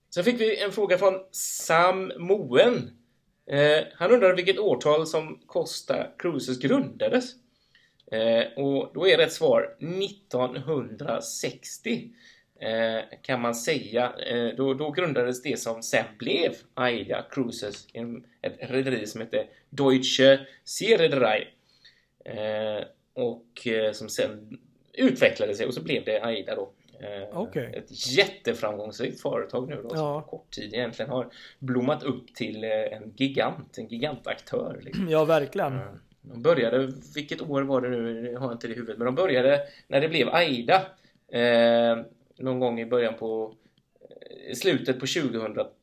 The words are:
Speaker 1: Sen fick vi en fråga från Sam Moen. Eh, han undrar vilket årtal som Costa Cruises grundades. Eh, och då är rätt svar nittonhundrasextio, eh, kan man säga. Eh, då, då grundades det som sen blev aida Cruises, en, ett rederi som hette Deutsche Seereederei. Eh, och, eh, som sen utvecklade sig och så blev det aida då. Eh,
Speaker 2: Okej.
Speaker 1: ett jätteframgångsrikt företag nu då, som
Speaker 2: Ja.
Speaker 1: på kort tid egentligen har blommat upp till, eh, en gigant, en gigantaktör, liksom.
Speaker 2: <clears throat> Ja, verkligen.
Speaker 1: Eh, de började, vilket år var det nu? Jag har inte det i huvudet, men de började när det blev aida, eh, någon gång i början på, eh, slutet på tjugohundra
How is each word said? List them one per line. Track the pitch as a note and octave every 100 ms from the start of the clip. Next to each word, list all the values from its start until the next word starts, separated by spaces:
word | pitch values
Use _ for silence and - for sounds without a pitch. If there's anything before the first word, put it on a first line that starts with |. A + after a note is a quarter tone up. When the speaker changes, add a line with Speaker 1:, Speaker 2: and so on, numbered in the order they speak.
| _
Speaker 1:
Sen | -
fick | F3+ A#3+
vi | A3 G#3+
en | G3+
fråga | G3 G3 F3+
från | G3 F#3 -
Sam | - - - - E3 F3+ F#3+ F#3 -
Moen. | F3 G#3 C#3+ B2 A3+ G#3+ - - _ _ _ _ -
Eh, | C#3+ D3 D3+ -
han | - F3
undrar | A#3+ F#3+ F3+
vilket | F3+ F#3+
årtal | G#3 C3+ D3 D3+ D#3+
som | D#3+ D#3 C3 -
Costa | F3+ D3+ - - - - -
Cruises | F3 D3 C3 B2+
grundades. | - C4+ B2 - G#2+ B3+ B3+ - _ _ _ _ _ _ -
Eh, | A2 A2+ A#2 - -
och | C#3 C3+ A#2+
då | - F#3
är | D#3+
rätt | D#3
svar | - D#3+ A2+ - -
nittonhundrasextio, | D3+ F#3 G3 G3+ - B2 B2+ - C3 D3+ A2+ G#2+ C#3 A#2 - - C#3 A#2+ - - A3 A#3 - - - _ _ -
eh, | A2 A2+ A2+ A2+ - -
kan | - B2+
man | A#2+
säga. | A#2 - D3 G#2 A2+ B2 - -
Eh, | A#2+ A#2+ A#2
då, | C3+
då | C3+ D3+
grundades | C#3+ F3 B2 B2 B2
det | D3+ A2+
som | A#2+ A2+
sen | A2+ A2+ A2+ -
blev | A#2 - E3+ - -
aida | - B2 A#2 G2 - -
Cruises, | - A#2 A#2 G#2 G2+ -
en, | - A#2+ A#2 - _
ett | - - A#2+
rederi | B2+ C3 A#2+ G#2
som | A2
hette | A2+ A2 - _ _
Deutsche | C3+ C#3 C3 C3 - C3 C3+ - -
Seereederei. | - - G3 A3 D#3+ C#3 A#2 G#2+ - _ _ _ _ _ _ _
Eh, | - A2 G#2+ G#2+ A2 G#2+ - _ _
och, | - A#2+ A2+ - - A#2+
eh, | A2 A2
som | G#2 A2
sen | - G2 G#2+ G#2+ - _ _ _
utvecklade | - B3+ - A#2 - G#2+
sig | G#2 A2+
och |
så | A#2
blev | E2 A#2+
det | - G#2+
aida | A2+ A2 F#2+
då. | G#2+ G2 _ _ -
Eh, | G2+ G2+ G2 F#3+
Speaker 2:
Okej. | A3+ D#3 A#2 A#2
Speaker 1:
ett | - - - C3+
jätteframgångsrikt | G3 - - A2+ G#2+ G#2 G#2+ G2+ B2+ -
företag | C#3+ A#2 - B2 C3
nu | C3+
då, | A2
som | D#3
Speaker 2:
Ja. | D3+ D3
Speaker 1:
på | D3+
kort | D#3+ _
tid | - G#2
egentligen | A2 A#2+ A#2 A2+
har | B2 B2 - - -
blommat | C3 B2 B2 D3
upp | C3+ B2 -
till, | - G#2+ G#2+
eh, | A2
en | G#2+ G#2+ G#2+ G#2+ -
gigant, | C3+ C3+ A#2 D3+ A#2+ -
en | A2
gigantaktör, | A#2 D3 C#3 - - - - - -
liksom. | - - F#3
Speaker 2:
<clears throat> |
Ja, | D#3
verkligen. | D#3 D#3+ C#3 F#3+ D#3+
Speaker 1:
Eh, | C3 G2 F#2+ _ _
de | - A#2
började, | B2 E3 A2+ B2 C3+ C3 -
vilket | D3+ D3 D3
år | C3 C#3
var | C3+ C3+
det | B2+
nu? | B2 A#2 A2+ A#2+
Jag | B2
har | C3
inte | A#2 A#2+
det |
i | A2+
huvudet, | A#2 G#2+
men |
de | A#2+
började | C3+ F#3 B2+ B2+ C#3+ - - -
när | C#3
det | D#3+
blev | D#3+ A#2
aida, | D#3+ E3+ B2 A#2 F#3+ F#3+ - _ _ _
eh, | A#2+ A#2+ A#2 A#2 A#2 A#2 A#2 A2+ _ _ -
någon | B2+ B2+
gång | B2+ A#2
i | A2+
början | B2 A#2
på, | A2+ A2+ A2 A2 - _ _ _ _ - - - - -
eh, |
slutet | C3 F#3+ C#3 - B2+
på | C3+
tjugohundra | F3 D3 A2+ A2 G#2+ G#2+ -